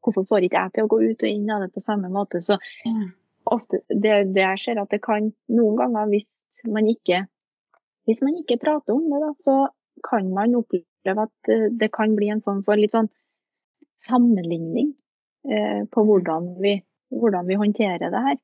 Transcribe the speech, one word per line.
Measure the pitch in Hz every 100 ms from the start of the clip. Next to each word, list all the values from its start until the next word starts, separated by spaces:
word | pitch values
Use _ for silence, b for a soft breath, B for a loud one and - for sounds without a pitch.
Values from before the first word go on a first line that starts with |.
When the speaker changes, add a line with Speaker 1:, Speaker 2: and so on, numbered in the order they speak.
Speaker 1:
hvorfor | - 196 190
får | 208 180
ikke | -
jeg | 180
til | -
å | 214
gå | 226
ut | 226 226
og | 220
inn | 208 208
av | 214
det | 185
på | -
samme | - 208 180
måte? | 196 202 180
Så | 175 196 B B 233
Speaker 2:
Ja. | 220 196 180 _ _ -
Speaker 1:
ofte, | 233 - 185 _
det, | - 214 208 196
det | 190
jeg | 190 190
ser | - 226
at | 202
det | 208
kan | - 214 214 - _
noen | 226 220 220
ganger, | 254 220 214
hvis | 208 - - _ - 233
man | 214 214
ikke, | 226 - 180 196 _ _ _ _ _ _ _ -
hvis | 226
man | 269 339
ikke | 302 240
prater | - 302 -
om | 233 330
det | 285
da, | 302 294
så | - 269 269 _ _ -
kan | - 226 190
man | 190 220 240
oppleve | 233 185 165 _ 190 202
at, | 220 _ -
eh, | 220 214
det | 233 214
kan | - 220 214
bli | 208
en | 214
form | 208 202
for | 196 214
litt | 208
sånn | 226 220 _ _ _ _ _ _ _ _ _
sammenligning, | - 247 240 208 170 165 165 165 294 277 _ _ _ _ 277
eh, | 214 214 214 208
på | -
Speaker 2:
Mm. | 214
Speaker 1:
hvordan | 202 175 160 175 180
vi, | 196 202 _ _ _
hvordan | 240 226 185 175
vi | 196
håndterer | 208 208 208 175 170
det | 170
her. | 262 277